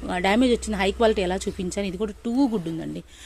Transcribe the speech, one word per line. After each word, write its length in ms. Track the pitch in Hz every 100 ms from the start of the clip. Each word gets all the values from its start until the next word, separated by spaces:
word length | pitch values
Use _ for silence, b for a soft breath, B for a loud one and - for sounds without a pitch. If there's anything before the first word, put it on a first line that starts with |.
| -
ఆ, 80 | 185
డ్యామేజ్ 340 | 185 214 254
వచ్చిన 240 | 226 - 208
హై 140 | 196
క్వాలిటీ 320 | 196 226 214
ఎలా 140 | 180 185
చూపించాను, 500 | 202 - 185 175 202
ఇది 100 | 180
కూడా 160 | 208 208
టూ 240 | 233 240 277
గుడ్ 200 | 220 165
ఉందండి, 360 | 160 151 156 - B